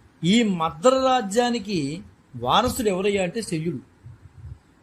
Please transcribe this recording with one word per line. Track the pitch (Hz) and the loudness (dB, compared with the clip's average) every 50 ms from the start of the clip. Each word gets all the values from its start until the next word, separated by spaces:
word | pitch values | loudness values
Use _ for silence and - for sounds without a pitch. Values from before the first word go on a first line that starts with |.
| _ - _ - - 170 | _ -20 _ -4 0 4
ఈ | 208 240 233 | 4 4 4
మద్ర | 208 185 170 160 165 156 151 170 254 | 2 0 -2 -2 -4 -4 2 4 4
రాజ్యానికి | 262 262 262 262 254 254 220 196 190 240 240 240 233 240 190 208 208 165 139 135 156 180 208 - - _ _ _ - | 4 6 4 4 2 2 0 0 0 0 0 0 0 -4 -4 -4 -4 -2 -2 -4 -6 -8 -12 -16 -20 _ _ _ -14
వారసుడు | 120 117 123 151 196 233 254 - - 233 208 | -6 -2 2 2 2 2 2 -2 -2 -2 -2
ఎవరయ్యా | 185 180 190 208 202 196 185 | 0 0 0 0 0 0 -2
అంటే | 175 - 233 202 | -2 -4 -6 -8
శల్యుడు. | - 175 156 160 175 - 123 - _ _ _ _ - - - - - _ - - - - - _ _ _ _ | -6 -6 -4 -4 -4 -6 -6 -10 _ _ _ _ -20 -20 -20 -20 -20 _ -20 -18 -18 -18 -18 _ _ _ _